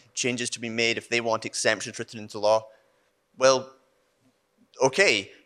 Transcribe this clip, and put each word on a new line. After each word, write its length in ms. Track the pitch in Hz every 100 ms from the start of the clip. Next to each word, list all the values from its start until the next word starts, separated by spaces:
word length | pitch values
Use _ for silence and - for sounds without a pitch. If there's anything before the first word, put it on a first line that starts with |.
| _
changes 360 | - 127 120 120
to 100 | -
be 80 | 117
made, 280 | 113 117 107
if 120 | -
they 100 | 117
want 260 | 117 110 113
exemptions 540 | - 120 104 120 -
written 180 | 117 113
into 220 | 107 107
law, 280 | 104 110 110 - _ _ _ _ _ -
well, 320 | 131 131 - - _ _ _ _ _ _ _ _ _ -
okay, 480 | 131 160 196 110 98 -